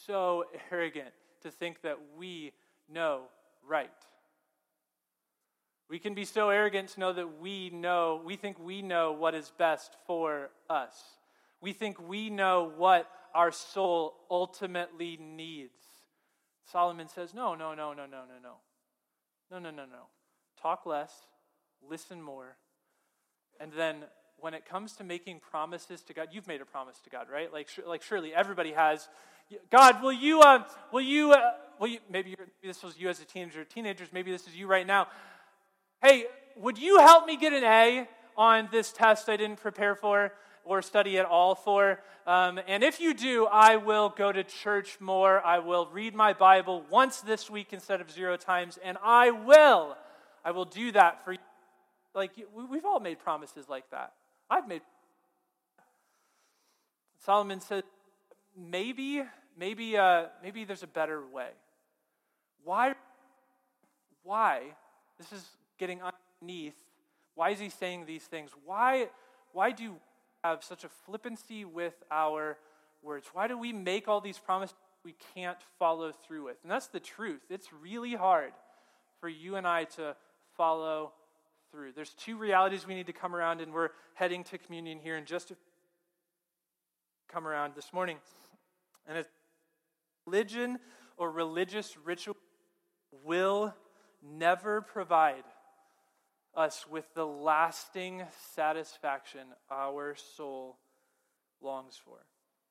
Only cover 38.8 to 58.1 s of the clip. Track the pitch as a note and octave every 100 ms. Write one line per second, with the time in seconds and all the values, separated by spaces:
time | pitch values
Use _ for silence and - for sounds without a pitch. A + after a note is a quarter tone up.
38.8 | G3+ - A3+ G#3+ - G#3 G#3+ G#3 G#3+ G3+
39.8 | G#3 G3+ G#3+ G3+ G3+ G3+ - - - F#3+
40.8 | F#3 G#3 G3 F#3+ F#3 E3+ F3+ F#3 - G3+
41.8 | G3+ F#3+ - - - F3+ F3+ F3+ F#3 G3+
42.8 | C4+ D#4 E4 A#3+ B3 A#3+ A3 G#3 A3 A3
43.8 | G#3 G#3+ G#3 G3+ G3+ F#3+ F#3 - G#3+ G3+
44.8 | G3 - F#3+ F#3+ F#3+ F#3+ F3 F3 E3+ F3
45.8 | E3 F3 A3 G#3+ G#3+ G3 F#3 F#3+ F3+ F3+
46.8 | D3 G3+ C4 - G3+ A3 - G#3 G3 F#3+
47.8 | - F#3+ E3+ D#3 F#3 F3+ - F3+ F3 F3
48.8 | F#3 F#3 G#3 A#3+ B3 A#3 A3 D4+ D4+ G#3+
49.8 | D3+ C#3 - - _ _ E3 F3 F3 E3+
50.8 | A#3+ G3+ F3 F3 - F#3 - _ _ _
51.8 | _ _ _ G3 F#3+ G3+ G#3 G#3+ B3 C#4
52.8 | F4+ F#4+ F#3+ D#3+ - D#3 D3 - C3+ C3+
53.8 | - C3 C3 _ _ _ _ C#4 C4 E3+
54.8 | - _ _ _ _ _ _ _ _ _
55.8 | _ _ _ _ _ _ _ _ _ _
56.8 | _ _ _ _ - G3+ G3+ F#3+ - G3+
57.8 | - _ _